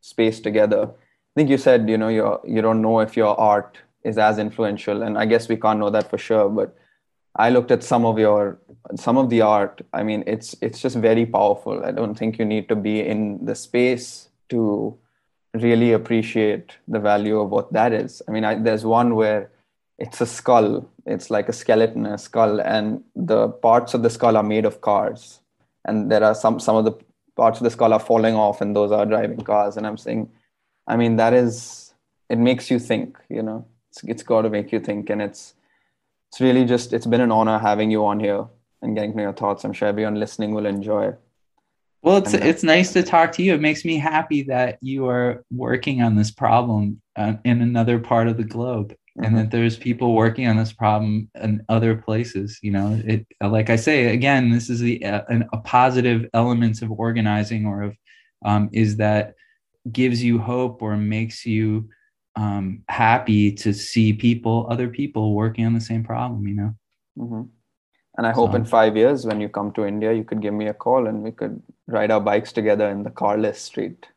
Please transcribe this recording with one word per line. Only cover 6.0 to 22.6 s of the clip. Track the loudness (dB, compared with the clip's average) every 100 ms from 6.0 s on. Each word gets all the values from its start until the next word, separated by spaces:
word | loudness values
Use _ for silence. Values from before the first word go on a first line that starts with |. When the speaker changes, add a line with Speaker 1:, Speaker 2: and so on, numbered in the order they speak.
| -2
Speaker 1:
for | -6
sure, | 0 2 2
but | 0 -4 _ _ _ _ _ _ 0
I | 4
looked | 4 4
at | 0
some | 2 2
of | 2 2
your, | 4 4 0 -4 _ -20 -16 -8
some | 0 2
of | 2
the | 4
art. | 4 4 2 -6 -10
I | -6
mean, | -4 -4 -4
it's, | -6 -8 -8
it's | -8 -4
just | -6 0
very | 2 4 2
powerful. | 2 2 0 -4 -6
I | -6
don't | -4 -6 -4
think | -6 -4
you |
need | -2 -2 -2
to | -2
be | 0 -2
in | -2 -2 -4 -6
the | -8
space | -8 -4 0 2 0 -6 -18 -20 _ _
to | -2 0 -2 -6 -10 _ _ _ _ _
really | -2 2 4 4
appreciate | 2 2 -2 0 0 0 -2 -8 -20 -8
the | -2
value | 2 2 2 0
of | 0
what | -2 -2
that | 0 2
is. | 0 -4 -10 -8
I |
mean, | -4
I, | -2 0
there's | 0 0
one | 2 2 2
where | 2 2 0 -4 _ _ _ _ _
it's | -14 -6
a | -6
skull. | -4 2 4 4 0 -8 _ -8
It's | -8 -4
like | -4 -2
a |
skeleton, | -6 0 2 2 0 -6
a | -8
skull, | -8 0 0 0